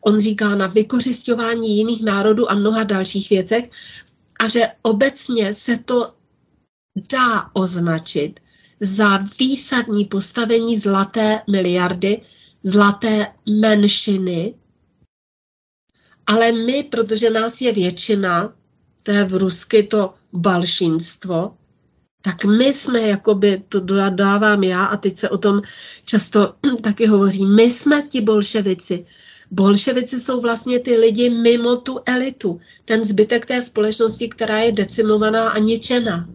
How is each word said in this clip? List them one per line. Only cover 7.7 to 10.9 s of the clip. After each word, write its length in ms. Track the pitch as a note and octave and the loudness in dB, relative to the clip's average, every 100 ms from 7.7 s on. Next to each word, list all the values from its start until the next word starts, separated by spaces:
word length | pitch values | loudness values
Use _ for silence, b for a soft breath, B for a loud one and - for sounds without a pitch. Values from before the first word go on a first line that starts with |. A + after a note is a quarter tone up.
| F3 E3+ D#3+ E3 E3 D3+ - b b b b | -2 -2 -2 -2 -4 -4 -8 b b b b
za 380 | G3 G3 G#3 G3 G3 - | -6 0 2 2 -2 -2
výsadní 680 | C4 C4+ - B3+ A#3 G#3 G3+ | -2 -2 -4 -4 -2 -2 -2
postavení 720 | G3 G3 - A3+ A3+ A3+ A3+ | -4 -6 -6 0 0 0 -2
zlaté 640 | G3+ | 0